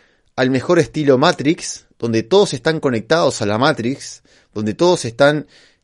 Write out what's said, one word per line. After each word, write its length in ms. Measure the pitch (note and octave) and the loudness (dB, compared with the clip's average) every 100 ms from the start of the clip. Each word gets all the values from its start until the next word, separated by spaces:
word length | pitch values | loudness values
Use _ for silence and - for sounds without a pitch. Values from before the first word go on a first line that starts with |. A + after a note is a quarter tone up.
| _ _ _ - | _ _ _ -4
al 140 | C3 | -2
mejor 300 | C3 - F3 | 0 0 0
estilo 380 | B2+ D#3 C#3+ B2+ | 0 0 2 4
Matrix, 680 | D#3+ F3 C#3 F3+ - - _ _ | 2 2 -2 -4 -8 -14 _ _
donde 260 | A#2 A2+ | -2 -2
todos 300 | A2+ G3 G3 | 2 2 2
están 260 | C3+ D#3+ D#3+ | 0 -2 -2
conectados 600 | C#3 A2+ - D#3+ D#3+ - | -2 -2 0 0 2 0
a 40 | G#2 | -2
la 120 | G#2+ | 2
Matrix, 680 | D3 C#3+ A2+ C#3 - - _ _ _ | 0 0 -4 -6 -12 -20 _ _ _
donde 220 | G#2 G#2+ G#2 | -6 -6 0
todos 280 | F3 F3 A#2+ | 2 2 -2
están 420 | A#2 C#3+ D3+ - _ _ _ | 2 2 2 -6 _ _ _